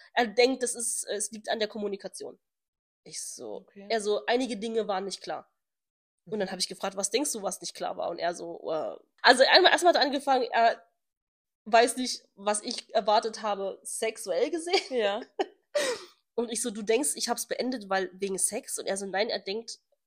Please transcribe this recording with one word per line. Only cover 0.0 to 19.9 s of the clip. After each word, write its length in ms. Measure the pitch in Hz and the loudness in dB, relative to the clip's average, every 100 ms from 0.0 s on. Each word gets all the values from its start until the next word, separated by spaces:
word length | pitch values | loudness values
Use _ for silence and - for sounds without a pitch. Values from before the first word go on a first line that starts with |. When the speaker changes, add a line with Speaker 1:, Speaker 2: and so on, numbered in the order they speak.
| - | -6
Speaker 1:
Er 140 | - 240 | 0 0
denkt, 360 | 202 247 262 | 4 4 4
das 120 | 247 240 | -2 -4
ist, 300 | 233 - - | -4 -6 -6
es 260 | 208 214 | -6 -6
liegt 180 | 220 - | -8 -4
an 100 | 233 | -2
der 80 | 214 | -2
Kommunikation. 720 | 214 208 196 185 - - - _ _ _ _ _ _ | -4 -6 -6 -10 -12 -14 -14 _ _ _ _ _ _
Ich 200 | - - | -14 -12
so, 440 | - - 117 - - | -12 -12 -12 -12 -14
Speaker 2:
Okay. 220 | 202 202 | -20 -4
Speaker 1:
er 120 | 226 | -2
so, 240 | 208 208 - | 0 0 2
einige 300 | 247 254 226 | 0 0 -4
Dinge 300 | 226 226 202 | -4 -2 -2
waren 180 | 190 196 | -2 -4
nicht 160 | - | -8
klar. 300 | - 147 - _ _ _ _ _ _ _ - | -8 -10 -10 _ _ _ _ _ _ _ -10
Und 100 | 214 | -4
dann 100 | 185 | -4
Speaker 2:
Mhm. 20 | |
Speaker 1:
hab 80 | 185 | -4
ich 80 | - | -6
gefragt, 280 | 185 196 196 | -4 -6 -4
was 140 | 196 | -2
denkst 200 | 240 294 | 0 0
du, 100 | 220 | -2
was 180 | 190 - | -6 -6
nicht 140 | 170 - | -10 -6
klar 220 | 180 180 | -6 -4
war? 120 | 175 | -4
Und 100 | 170 | -2
er 160 | 170 175 | -4 -4
so, 360 | 170 170 - | -8 -10 -6
äh, 260 | 160 107 - _ _ | -4 -4 -8 _ _
also 200 | 226 247 254 | 6 8 8
einmal, 220 | - 359 | 8 8
erstmal 200 | 302 349 | 6 6
hat 80 | 294 | 6
er 40 | 277 | 4
angefangen, 400 | 269 277 262 247 | 0 2 2 2
er 320 | 233 233 - _ _ _ _ _ _ _ _ - | 4 4 2 _ _ _ _ _ _ _ _ 4
weiß 320 | 226 240 254 | 6 6 2
nicht, 260 | 247 - - _ | -4 -6 -10 _
was 260 | 202 214 | -2 -2
ich 300 | 254 - - 214 | -2 -8 -2 -2
erwartet 460 | 202 214 226 214 | 4 2 2 -4
habe, 360 | 214 196 196 190 | -4 -4 -4 -8
sexuell 680 | - - 226 226 196 170 269 | -10 -4 -4 -4 -4 0 0
gesehen. 300 | 330 330 381 - | 0 0 0 0
Speaker 2:
Ja. 360 | 254 208 208 - - | 0 0 0 -6 -6
Speaker 1:
<laughs> 60 | - - _ 587 554 453 370 _ _ - | -6 -6 _ -2 -2 -4 -8 _ _ -6
Und 120 | 240 | -4
ich 100 | 233 | -4
so, 100 | 247 | -4
„Du 100 | 208 | -6
denkst, 300 | 208 226 285 - | 0 2 2 -2
ich 140 | 233 | -2
hab's 180 | 233 - | -4 -4
beendet, 420 | - 247 254 196 | -4 -4 -4 -2
weil 200 | 190 185 | -2 -2
wegen 240 | 185 196 190 | -4 -6 -2
Sex?“ 400 | - 202 - - | -2 -2 -8 -8
Und 80 | - | -4
er 100 | 196 | -4
so, 80 | 196 | -4
„Nein, 240 | 190 220 | -2 -2
er 100 | 196 | -2
denkt, 400 | 196 214 233 - _ | -4 -8 -8 -16 _